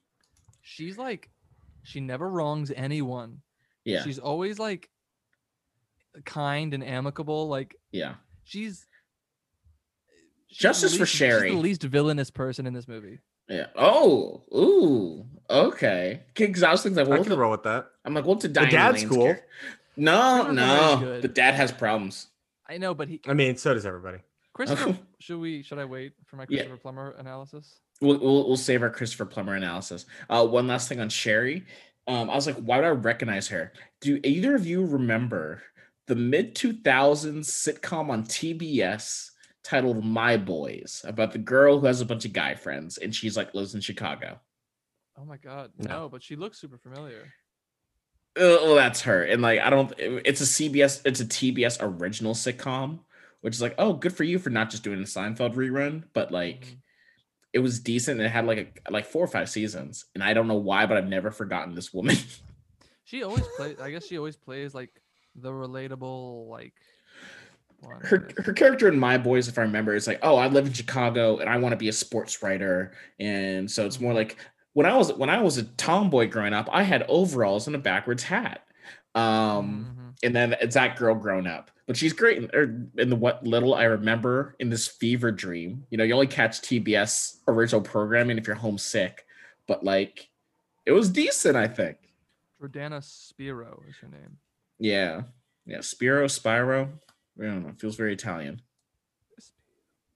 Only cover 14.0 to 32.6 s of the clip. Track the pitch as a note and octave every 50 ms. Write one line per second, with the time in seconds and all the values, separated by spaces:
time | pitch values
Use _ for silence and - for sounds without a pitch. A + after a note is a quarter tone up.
14 | D#4+ G#3 D3 A2 F2+ G1+ - - - _ - B2 F3+ D4+ G4+ F#4+ C4 D#3+ C#3 A#2
15 | G2 E2+ D#2 D2+ - - - - _ - - C#3 E3 - - - D3 A#2 G2 F2+
16 | F2+ F#2 A2 - - _ _ - A3 - F#3 F3 F3 E3 E3 - - - F#3+ F3+
17 | C#3 C3+ C#3 D#3 F#3+ G#3+ G3 C#3+ A#2+ A2 A2 G#2+ - A2 A2 B2+ B2+ - _ _
18 | - C3+ D3 D3+ C#3 E3 G3 G#3+ - F3 C#3+ D3 C3 - E3 D#3 F#3 A#3 B3+ G#3+
19 | A2 G#2+ C3 B2 A#2+ C#3 F3+ - - _ - - - - - - _ _ _ -
20 | D3 D#3 E3+ G#3 B3 C4 B3+ B3 - - C#3 B2+ B2+ C3 C#3 D3 D#3 D#3 C#3+ B2+
21 | B2+ B2+ B2 B2 A#2+ B2 - B2+ B2+ C3 B2 B2 C#3 B2 A#2+ - A#2+ G#2+ A2 A2
22 | G2+ F#2+ - - - - _ _ _ _ _ _ _ - D3+ F3 F#3 F#3 F3 D3
23 | D3+ C#3+ D#3 D3+ - C3+ C#3 D3 C#3 B2+ B2 B2 - D3+ C3 A2+ G2+ G2+ F2+ F2+
24 | F2+ F#2+ F2+ F2+ - _ _ _ _ _ _ - B3+ C#4 C#3+ - C#4 A#3+ F#3 F#3
25 | - _ _ _ - - E3+ E3+ E3 E3 D#3+ D3 C#3 - C#3+ C#3+ C#3 C3 B2+ C3
26 | C3 C#3 - _ _ _ - C3+ C3+ B2 C#3 C#3 B2 B2+ B2+ A#2+ - C3+ C3 C3+
27 | C3+ C#3 C3+ - C3+ C3 C3 C3 C3+ C#3 - D3 D3 - _ _ _ _ _ _
28 | C#3 C#3+ C#3+ C#3+ C3 C3+ C#3 C#3+ C3+ B2 C3 B2+ - - B2+ A#2+ A#2+ A#2 - -
29 | B2 A#2 - - A2 F#2+ - A2 G2 G2 G2 G2 F#2+ F2 E2+ F#2 G2 - F2 E2+
30 | - - - - - - - A#2 A#2 A2+ A#2 B2 B2 B2 B2 B2+ - - C#3 A#2+
31 | A2+ G#2+ - - - A#2 G#2+ A2 A#2+ C3 D3+ F#3 F#3 - - - - _ _ _
32 | _ - B2+ A#2+ A#2 G#2 - C#3+ C#3 D#3 C3+ -